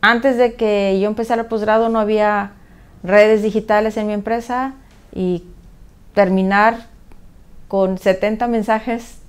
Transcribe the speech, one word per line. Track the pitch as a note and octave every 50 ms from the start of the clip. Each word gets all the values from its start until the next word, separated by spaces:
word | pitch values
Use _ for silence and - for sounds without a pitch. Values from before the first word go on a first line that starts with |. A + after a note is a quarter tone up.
| -
antes | G#3 A#3 A#3 A#3 C#4 C4 A#3
de | B3 A#3+ A#3
que | A#3 A3+ A3 G#3 G3+ G3 G3 F#3+ F#3+
yo | G3 G#3
empezara | G#3+ A3 A#3 A3+ B3 A3+ A3+
el | A3+
posgrado | A3+ A3 G#3 G#3 G#3+ A3 A#3 A3+
no | A3+ A3+
había | G#3+ G#3 G#3+ G#3+ G#3 G#3 G#3 G#3 G3+ G3+ - - - - - - - - - - -
redes | F3 F#3+ G#3 G#3 G#3+ A3 G#3+ G3+
digitales | A3 F#3+ A3 A3 - G#3+ G#3 A3 A3 G#3+ A3+
en | G#3+
mi | G#3 G#3
empresa | G#3 G3+ A3 A3+ A#3 A#3 - B3+ B3 C4 C4+ C4+ - - - - - - - -
y | - F#3 F3+ F3+ E3+ F3 - - - - - - - - - - - - - -
terminar | - G3+ F#3 F#3 F#3+ F#3+ F#3+ G3 G3+ G#3 A3+ A#3 A#3 - - - - - - - - - - - - - - - - - -
con | - G3 F#3+ F#3+ F#3+ F#3
setenta | - G3+ F#3 F#3 - G#3 A3 G#3+ B3
mensajes | A#3+ A#3 A3+ G#3+ G#3+ A3 G#3+ G#3+ C4 A#3 A#3 A#3 - - - -